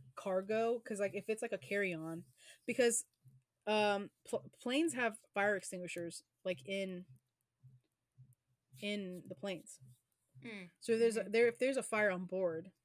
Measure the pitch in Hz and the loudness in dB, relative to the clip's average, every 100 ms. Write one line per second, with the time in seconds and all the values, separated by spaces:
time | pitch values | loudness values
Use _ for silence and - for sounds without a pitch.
0 | - - 196 190 196 220 226 240 - 202 | -10 -8 -2 -2 0 0 2 0 -4 -2
1 | 202 202 202 214 233 196 - 202 196 160 | -2 -2 -4 -4 -4 -6 -2 0 0 -2
2 | 160 165 - _ - - - 240 240 226 | -4 -6 -10 _ -20 -10 -2 4 4 4
3 | - _ - - _ _ - 214 208 202 | -2 _ -20 -20 _ _ 0 2 4 2
4 | 202 _ - 226 131 - 240 269 330 247 | -2 _ -4 -4 -4 -8 0 2 2 2
5 | 233 214 _ 202 208 196 - 185 175 175 | -2 -2 _ 0 2 2 -2 -8 -6 -6
6 | 170 - - _ 185 175 196 196 190 180 | -6 -8 -16 _ -6 -4 -4 -4 -4 -6
7 | 185 - _ _ _ _ 131 - _ _ | -12 -20 _ _ _ _ -20 -20 _ _
8 | _ - 127 _ _ _ _ - 208 208 | _ -20 -20 _ _ _ _ -8 -4 -4
9 | 185 180 - 180 202 175 - - - - | -4 -8 -12 -8 -6 -6 -10 -20 -20 -20
10 | _ _ _ 131 233 202 175 _ - 226 | _ _ _ -16 -12 -12 -14 _ 0 4
11 | 233 220 196 226 240 233 254 262 - 214 | 4 4 2 4 4 4 0 0 0 2
12 | 208 180 180 185 180 160 190 - | 2 2 -2 0 0 -2 -8 -16